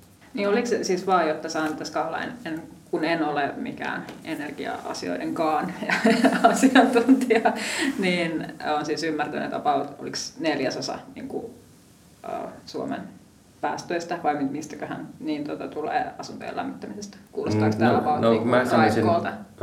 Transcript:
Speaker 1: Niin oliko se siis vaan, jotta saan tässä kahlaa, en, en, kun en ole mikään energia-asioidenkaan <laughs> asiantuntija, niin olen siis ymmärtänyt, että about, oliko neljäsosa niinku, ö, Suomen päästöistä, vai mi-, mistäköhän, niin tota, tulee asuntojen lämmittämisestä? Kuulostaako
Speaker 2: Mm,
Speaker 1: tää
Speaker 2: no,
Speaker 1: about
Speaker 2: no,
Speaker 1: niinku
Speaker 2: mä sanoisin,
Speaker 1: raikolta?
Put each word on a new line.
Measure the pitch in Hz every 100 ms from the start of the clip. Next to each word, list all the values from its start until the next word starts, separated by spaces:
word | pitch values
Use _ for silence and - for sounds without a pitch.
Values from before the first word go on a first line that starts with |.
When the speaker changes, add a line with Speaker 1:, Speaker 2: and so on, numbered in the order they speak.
| - - -
Speaker 1:
Niin | - 202
oliko | 220 240
se | 208
siis | - 180 -
vaan, | 185 160
jotta | 156 160
saan | 160 156 151
tässä | 151
kahlaa, | 165 156 165
en, | 160 -
en, | 170 156 - - -
kun | 170
en | 160 165
ole | 147 147 143 -
mikään | - - - - - -
energia-asioidenkaan | - 156 - - - - - - - - 160 160 160 156 180 - 214 - 220
<laughs> | - 262 - 233
asiantuntija, | - 269 262 233 233 226 262 254 233 226 - - - 294 -
niin | 185 180 165 160 - - -
olen | 151 151
siis | 143
ymmärtänyt, | 165 151 151 151
että | 147 -
about, | - 139 - -
oliko | - 139 - -
neljäsosa | 160 147 131 - 127 - -
niinku, | - - - - - - - - - - -
ö, | - - - - -
Suomen | - - - - - - - - -
päästöistä, | 147 - - 170 165 170
vai | 147
mi-, | 147 135
mistäköhän, | 147 - - 139 - - -
niin | 156 147
tota, | 147 151 139
tulee | 151 151 147 - -
asuntojen | - - - -
lämmittämisestä? | - - - 208 - - -
Kuulostaako | - 113 107 107
Speaker 2:
Mm, | 107
Speaker 1:
tää | 117
Speaker 2:
no, | 123
Speaker 1:
about | - -
Speaker 2:
no, | 113
Speaker 1:
niinku | 113 117
Speaker 2:
mä | 123
sanoisin, | 123 123 110 113
Speaker 1:
raikolta? | 110 - - - - -